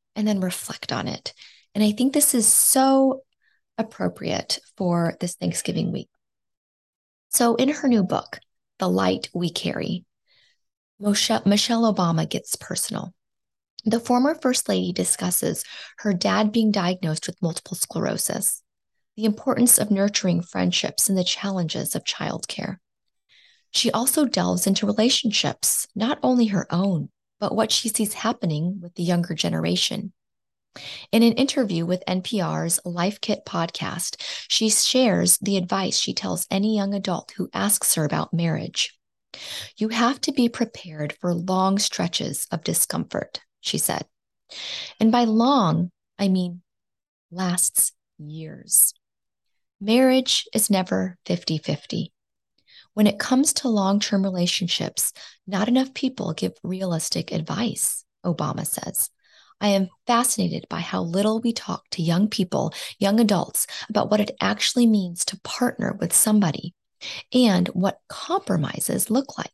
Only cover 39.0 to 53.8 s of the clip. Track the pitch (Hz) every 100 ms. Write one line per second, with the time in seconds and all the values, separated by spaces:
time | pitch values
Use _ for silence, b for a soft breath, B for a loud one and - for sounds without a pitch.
39 | _ _ _ - B B B B 220 226
40 | 240 277 - 269 240 - 233 - 180 156
41 | 147 - 180 170 180 185 190 196 - -
42 | 170 - - - - 160 - 170 - 175
43 | - - - - _ _ - - - -
44 | - _ _ _ - B B B B B
45 | 220 240 233 220 247 285 180 160 175 _
46 | _ - 196 185 180 175 _ _ _ _
47 | _ _ _ 170 185 175 - - - -
48 | _ - 147 156 156 - - - - -
49 | _ _ _ _ _ _ _ - 196 233
50 | 262 262 254 - - 220 - 190 185 190
51 | 185 180 - 175 - 160 - 147 - -
52 | 165 _ _ _ _ _ b b b -
53 | 208 208 - 262 302 - 262 214